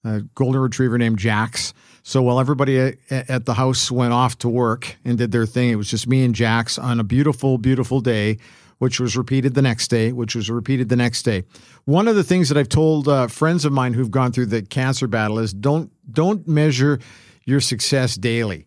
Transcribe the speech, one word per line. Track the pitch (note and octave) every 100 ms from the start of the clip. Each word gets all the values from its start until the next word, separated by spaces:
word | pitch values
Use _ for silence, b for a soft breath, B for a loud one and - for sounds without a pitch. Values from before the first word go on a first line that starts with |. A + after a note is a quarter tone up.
| A2+
a | G#2+ G#2+
golden | - B2+ C3
retriever | C3 A#2+ C3 A#2+
named | A#2 A2
Jax. | A2 G#2+ A2+ - - b b b
So | - C3+
while | B2 B2
everybody | C3 C#3 C3+ C3
a-, | C3 C3 -
a-, | C3+ B2+
at | C3
the | A#2
house | A2+ C3 C3 -
went | B2+ B2
off | A#2+ B2+ -
to | A#2+
work | A#2+ A#2 A2+ - -
and | B2 A#2
did | A#2
their | A#2+
thing, | A2+ B2+ B2
it |
was | A2 G2+
just | A2+ A#2+
me | C3
and | B2+
Jax | A2+ A#2 A2+ A#2 -
on | B2+ A#2
a |
beautiful, | G#2 B2 C#3+ C3+ C3+ C3
beautiful | A#2+ C3 B2+ C3
day, | A#2+ A2 G#2 G#2+ B B B B
which | B2+ B2+
was | B2 C3
repeated | A#2+ C3+ C3
the | C3
next | C3+ A#2 -
day, | A#2+ A2+
which | B2 A2+
was | A#2 G2
repeated | A#2 A2 C3+ A#2
the | B2
next | A#2+ -
day. | - G2 - B B B
One | - D#3+ A3+
of | G#3+
the |
things | D#3 F#3 D3
that | D3
I've | B2+
told, | D#3 D#3 D#3 C#3+
uh, | C#3 A#2+
friends | - D#3 F3 D3
of |
mine | C#3 B2+
who've | A#2+ A#2+
gone | C3 B2+
through | A#2+ A#2
the | A2+
cancer | G2 - C3 C3 B2
battle | A2 G#2+ A2
is | A2
don't, | G2 C3+ D#3 D#3 _ -
don't | A#2+ F3 G#3 D#3+
measure | D3+ D3+ B2+ C#3+ C3+ B B B B
your | - C#3
success | - A2 - C#3 B2+
daily. | B2 A#2 A#2 A2 E2